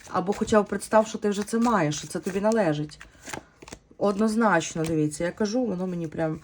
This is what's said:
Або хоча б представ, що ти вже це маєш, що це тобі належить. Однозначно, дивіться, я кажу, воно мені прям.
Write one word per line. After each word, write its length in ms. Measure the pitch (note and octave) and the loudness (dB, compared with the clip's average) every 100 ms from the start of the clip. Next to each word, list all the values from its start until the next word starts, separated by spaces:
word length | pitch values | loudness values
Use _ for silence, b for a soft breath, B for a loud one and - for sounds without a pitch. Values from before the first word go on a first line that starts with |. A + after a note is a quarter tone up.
| - | -6
Або 220 | F#3 F3+ | -4 -2
хоча 300 | G3+ G#3+ G#3+ | -2 2 2
б 40 | G3+ | 2
представ, 400 | G3+ - A3 A3 | -2 2 2 2
що 120 | - | 0
ти 100 | G#3 | -2
вже 140 | G3+ | -2
це 160 | G#3 A3+ | -2 0
маєш, 400 | A#3+ G#3+ D3+ D3 | 2 2 2 -2
що 100 | D3 | -6
це 120 | F3+ | -8
тобі 200 | G3 F#3 | -4 0
належить. 600 | G#3 A3+ F3+ D3+ D3+ - - B B B B B - - _ - | 2 2 2 0 -4 -10 -20 B B B B B -20 -20 _ -2
Однозначно, 840 | G3+ G3 A3 G#3+ A3+ E3+ - F3 | 0 2 2 4 4 4 0 -4
дивіться, 400 | D#3+ D#3+ D3+ D3+ | -2 2 0 0
я 80 | F3 | -4
кажу, 320 | F3+ G#3+ A#3 | -2 -2 0
воно 220 | B3 F#3 F#3 | -2 -2 -4
мені 220 | F3 E3 | -4 -6
прям. 320 | D#3+ D#3+ D#3 | -2 -2 -4